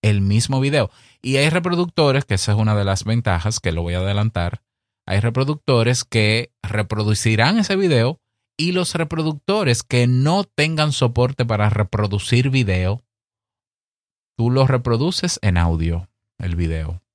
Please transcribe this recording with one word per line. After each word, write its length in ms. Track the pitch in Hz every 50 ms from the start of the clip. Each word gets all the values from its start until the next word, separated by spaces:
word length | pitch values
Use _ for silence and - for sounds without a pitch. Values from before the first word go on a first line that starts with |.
| -
El 180 | 107 104 101
mismo 380 | 98 98 104 113 123 - 135 131
video. 320 | 131 139 147 147 107 - _ - - _ _ _ -
Y 140 | 127 131
hay 120 | 135 143 156
reproductores, 760 | 160 180 170 180 175 170 175 170 _ - 156 143 127 139 135
que 100 | _ 101
esa 160 | 92 - -
es 60 | 104 107
una 160 | 110 107 107
de 80 | 104 101
las 220 | 98 98 - -
ventajas, 540 | 107 113 120 117 107 92 85 82 107 110 -
que 120 | - 90
lo 100 | 82 82
voy 140 | 85 85 87
a 40 | 90
adelantar, 640 | 92 98 101 101 107 110 - 92 85 85 - - _ _ _ _ _ _ _ _ _
hay 120 | - 92 101
reproductores 840 | 107 117 117 127 135 139 151 151 _ - 131 117 113 120 123 123 -
que 480 | _ - 113 107 107 110 117 120 _ _ _
reproducirán 960 | - - - 107 104 - - 107 107 104 107 - - 113 110 107 113 147 202
ese 180 | 226 202 - 196
video 460 | 190 196 180 147 117 113 127 165 _ _ _ _ _ _ _ _
y 140 | - 156 175
los 220 | 180 185 175 - -
reproductores 880 | 165 165 151 165 160 156 160 151 143 _ - 196 214 196 135 120 -
que 240 | - _ - 123 120
no 380 | 123 127 127 135 151 170 196 196
tengan 480 | _ _ - 147 156 160 156 151 151
soporte 540 | 135 - 131 120 120 - 123 127 135 - 123
para 240 | 113 113 104 104 104
reproducir 800 | 101 107 104 - - 104 104 98 104 98 - - 120 120 127 139
video, 540 | 131 135 123 98 92 90 90 92 104 120 _ _ _ _ _ _ _ _ _ _ _ _ _ _ _ _ _ _ _ _ _ _ _ _ _ _ _
tú 140 | - 113 120
lo 160 | 127 135 135
reproduces 720 | 127 127 123 123 123 117 113 143 175 185 - - 175 - -
en 160 | - 101 90
audio, 520 | 87 85 82 82 80 82 82 82 85 90 - _ _ _ _ _ _
el 160 | - 90 85
video. 460 | 85 85 82 80 80 78 78 87 87 _ _